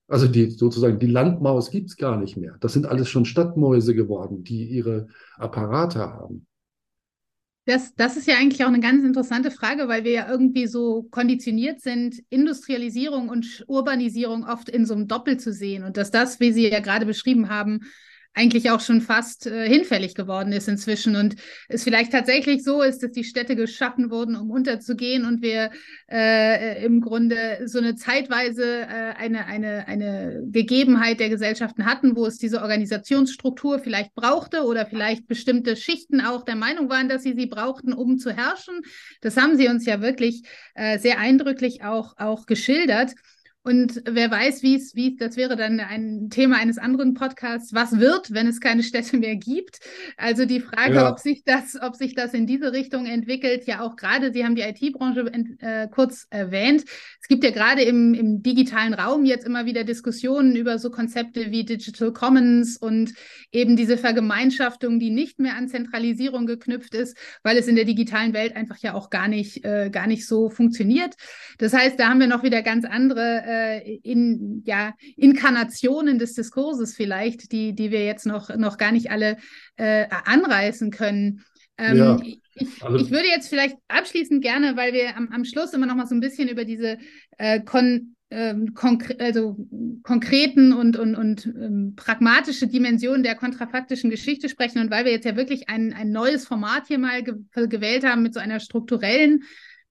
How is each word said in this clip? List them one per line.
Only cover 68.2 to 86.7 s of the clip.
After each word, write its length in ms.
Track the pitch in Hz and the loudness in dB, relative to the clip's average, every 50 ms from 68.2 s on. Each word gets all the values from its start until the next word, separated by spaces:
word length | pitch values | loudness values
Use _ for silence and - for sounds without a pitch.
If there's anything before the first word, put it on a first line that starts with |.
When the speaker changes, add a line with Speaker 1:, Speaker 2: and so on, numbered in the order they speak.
| 220 226 220 | 0 0 0
Speaker 2:
Welt 240 | 214 220 226 226 | -2 -2 -4 -4
einfach 220 | 214 226 226 202 - | -6 -10 -10 -10 -10
ja 160 | - 220 185 | -10 -8 -8
auch 140 | 202 196 - | -8 -8 -6
gar 200 | - 185 185 208 | -4 -2 -2 0
nicht, 360 | 214 208 208 208 - - - | -2 -2 -4 -6 -10 -10 -6
äh, 240 | 208 208 208 202 196 | -4 -2 -2 -2 -2
gar 180 | 202 196 175 214 | -4 -4 -2 -2
nicht 180 | 220 220 - | -2 -4 -2
so 240 | - 226 220 226 220 | -2 0 0 0 0
funktioniert. 640 | 220 - 240 233 233 - 220 196 240 311 349 349 - - - - - - - - - - | 2 2 2 2 2 2 2 2 2 2 0 -2 -6 -12 -18 -20 -20 -20 -20 -20 -8 -4
Das 140 | 220 220 247 | -2 2 4
heißt, 280 | 262 254 269 262 - | 4 4 4 2 2
da 80 | 240 226 | 4 4
haben 100 | 247 262 | 6 6
wir 80 | 262 | 6
noch 160 | 240 247 240 240 | 4 2 2 2
wieder 200 | 262 233 226 220 | 2 0 2 0
ganz 220 | 226 220 233 233 | 0 0 0 -2
andere, 680 | 233 202 233 254 269 262 226 233 233 233 226 - 226 233 | -2 0 2 2 2 2 2 0 0 -2 -2 -2 -4 -4
äh, 440 | 226 226 220 220 214 - 208 220 - - | -2 -2 -2 -4 -6 -8 -12 -14 -12 -6
in, 600 | 220 247 240 240 240 226 233 208 202 208 220 208 | -2 0 2 2 2 0 -2 -4 -6 -8 -8 -6
ja, 280 | - 208 202 208 214 214 - - 285 262 | -4 -2 -2 -2 -4 -6 -12 -18 -20 -2
Inkarnationen 1000 | - - 277 285 277 - 277 254 240 233 233 - - - 247 269 302 320 294 277 233 | 6 6 8 8 8 6 4 4 2 0 -2 -2 -2 0 0 0 2 2 2 2 2
des 160 | 233 233 - | 0 -2 -4
Diskurses 600 | - 226 233 - 262 277 302 311 254 226 220 - | -8 -10 -6 -4 -4 -4 -2 -4 -4 -6 -6 -6
vielleicht, 580 | - 226 202 190 185 208 233 233 233 - - - | -6 -4 -4 -4 -4 -4 -4 -6 -6 -8 -8 -6
die, 220 | 220 220 220 202 | -4 -4 -4 -4
die 160 | 208 214 214 | -4 -4 -2
wir 140 | 208 214 208 | -2 -2 -2
jetzt 220 | 208 214 214 - | -2 -4 -4 -6
noch, 280 | 220 208 208 208 - 214 | -6 -6 -6 -8 -6 -4
noch 220 | 220 226 208 208 - | -2 -2 -2 0 0
gar 140 | 214 208 226 | 0 2 2
nicht 180 | 233 233 - | 2 0 0
alle, 260 | - 214 214 214 214 214 - - - - - - _ | -2 -2 0 -2 -2 -4 -8 -18 -20 -20 -20 -20 _
äh, 300 | - 226 220 214 214 214 - - 175 - | -4 -2 0 2 2 0 0 -4 -4 0
anreißen 640 | - 220 285 370 359 240 196 196 208 202 220 226 208 | 2 4 4 4 4 2 2 2 0 -2 -2 -4 -6
können. 520 | 208 - 226 208 202 202 202 208 202 202 - _ _ _ _ _ _ - | -4 -2 -2 -2 0 0 0 -2 -2 -6 -10 _ _ _ _ _ _ -6
Ähm, 180 | 220 220 - | 0 4 6
Speaker 1:
Ja. 240 | - 226 226 240 - - | 6 6 6 6 4 0
Speaker 2:
ich, 160 | - - - _ _ _ - 262 - - - - | -4 -12 -16 _ _ _ -10 -10 -10 -8 -10 -4
Speaker 1:
Also 140 | - 120 | -2 0
Speaker 2:
ich 140 | - - - | 0 0 2
würde 180 | 247 302 349 370 | 0 0 2 2
jetzt 200 | 339 330 - - | 0 0 -2 -2
vielleicht 280 | - 277 277 262 269 - _ - | -2 0 0 -2 -2 -6 _ -4
abschließend 540 | - 277 359 - - 359 330 262 302 277 262 | -2 -2 -2 -2 -2 -4 -2 0 0 0 0
gerne, 340 | 240 233 269 285 285 254 | 0 0 0 0 0 0
weil 160 | 247 247 247 247 | 0 -2 0 0
wir 240 | 254 247 240 220 | 0 -2 -2 -4
am, 120 | 233 240 226 226 | -6 -8 -6 -6
am 120 | 240 240 | -6 -6
Schluss 280 | 247 - 294 330 277 - | -4 -4 -4 -4 -4 -2
immer 140 | 269 262 | -2 -2
noch 100 | 254 254 | 0 -2
mal 100 | 254 247 | -2 -2
so 80 | 247 247 | -2 -2
ein 60 | 240 | -2
bisschen 280 | 233 269 269 - 294 247 | -2 -2 -2 -4 -4 -4
über 160 | 240 233 233 | -4 -4 -6
diese, 340 | 220 | -6